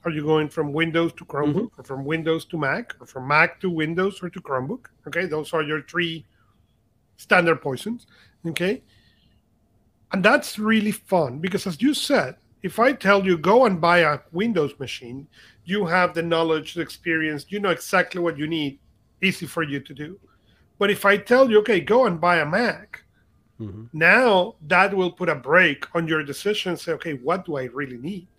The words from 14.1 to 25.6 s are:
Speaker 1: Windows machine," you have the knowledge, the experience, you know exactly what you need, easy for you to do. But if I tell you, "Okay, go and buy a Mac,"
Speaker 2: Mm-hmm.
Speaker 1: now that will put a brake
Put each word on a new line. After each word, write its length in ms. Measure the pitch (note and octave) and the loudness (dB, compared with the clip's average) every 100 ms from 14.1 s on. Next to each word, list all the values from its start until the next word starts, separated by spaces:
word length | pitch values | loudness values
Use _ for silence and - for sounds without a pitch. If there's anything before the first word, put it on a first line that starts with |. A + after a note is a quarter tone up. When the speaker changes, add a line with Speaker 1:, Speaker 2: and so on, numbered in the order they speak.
| C#3+ _ | 0 _
Speaker 1:
Windows 440 | E3 A3+ F#3 D3 - | -4 -2 0 -2 -4
machine," 480 | B2+ - A#2+ C3+ D3+ _ - _ | -12 -12 -14 -16 -16 _ -20 _
you 200 | E3 G3+ | -6 -4
have 300 | F3+ F3+ F3+ | 0 2 2
the 80 | E3+ | 0
knowledge, 520 | E3+ E3 E3 D#3 C#3+ | -2 0 2 0 -4
the 60 | E3+ | -10
experience, 680 | D#3+ - F3 D#3+ D#3 D3 - | -10 -8 -4 -2 -2 -6 -8
you 100 | G3+ | -4
know 100 | G3+ | -2
exactly 500 | E3 - F#3 F3+ F3+ | -2 0 0 0 -2
what 180 | F3 D3 | -4 -4
you 80 | D3+ | -4
need, 300 | E3 C#3+ C3+ _ _ _ _ | -4 -4 -8 _ _ _ _
easy 240 | F#3+ F3+ F3 | -4 -4 -8
for 160 | - | -6
you 180 | D#3 C#3 | -6 -6
to 140 | C#3 | -10
do. 240 | D3 D3+ G3 _ _ _ _ _ _ | -14 -14 -16 _ _ _ _ _ _
But 120 | G3+ | -2
if 140 | G3 | 2
I 140 | G3+ G3+ | 2 2
tell 320 | G3+ B3 C4+ | 2 4 6
you, 80 | G#3+ | 6
"Okay, 220 | G#3+ G3 | 4 0
go 260 | C#3 A#3 A#3+ | 2 2 4
and 120 | E3+ | 2
buy 200 | F3 E3+ | 2 2
a 80 | D3 | 2
Mac," 580 | F#3 A#3 - - - _ _ _ _ _ _ | 0 0 -4 -12 -20 _ _ _ _ _ _
Speaker 2:
Mm-hmm. 240 | G#2+ F#2+ A#2 | -14 -14 -14
Speaker 1:
now 640 | D#3 E3 G#3+ B3+ F#3+ G3 - D3+ | 2 6 6 6 4 2 -6 0
that 280 | F3+ G3 | 2 4
will 180 | G3 F3+ | 2 -2
put 160 | - F3 | -2 -2
a 60 | |
brake 500 | C#3+ B2+ E3+ | -2 4 6